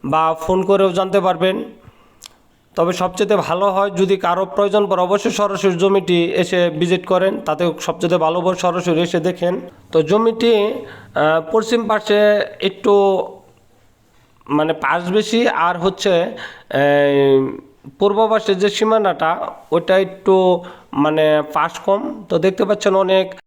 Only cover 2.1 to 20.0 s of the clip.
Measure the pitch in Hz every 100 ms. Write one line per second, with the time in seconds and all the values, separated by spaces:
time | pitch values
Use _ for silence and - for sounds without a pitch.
2.1 | _ - _ _ _ _ - 170 175 180
3.1 | 180 202 208 143 175 202 190 202 180 185
4.1 | 190 180 175 190 196 202 208 202 185 180
5.1 | 202 202 208 202 190 196 175 190 196 165
6.1 | 175 170 - 175 185 175 156 170 180 -
7.1 | 185 190 214 - 156 175 156 - 180 180
8.1 | 175 156 175 175 180 180 175 175 160 170
9.1 | 175 165 180 175 190 - - _ 160 151
10.1 | 208 226 226 233 220 208 135 - - -
11.1 | - 151 160 160 220 220 233 214 214 214
12.1 | 208 208 208 - - 190 190 - 202 196
13.1 | 190 - - _ _ _ _ _ _ _
14.1 | _ _ _ - 147 156 160 139 165 175
15.1 | 202 214 226 240 - 170 175 180 190 202
16.1 | 175 185 220 - - - 135 143 143 143
17.1 | 139 139 135 135 - - _ - - 202
18.1 | 208 220 220 220 190 202 202 220 220 202
19.1 | 165 160 175 - - - 165 165 190